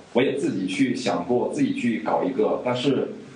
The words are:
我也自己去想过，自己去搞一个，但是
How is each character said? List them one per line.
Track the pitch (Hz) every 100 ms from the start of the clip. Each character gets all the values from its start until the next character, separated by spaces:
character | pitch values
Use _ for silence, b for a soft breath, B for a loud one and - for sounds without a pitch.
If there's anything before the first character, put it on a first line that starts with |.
| -
我 | 113
也 | 139 139
自 | -
己 | 95 92
去 | - 127
想 | - - 87 -
过， | 120 -
自 | 147
己 | 135 -
去 | 120 107
搞 | 120 117
一 | -
个， | 107 107 -
但 | 123 123
是 | 143 117 92 - -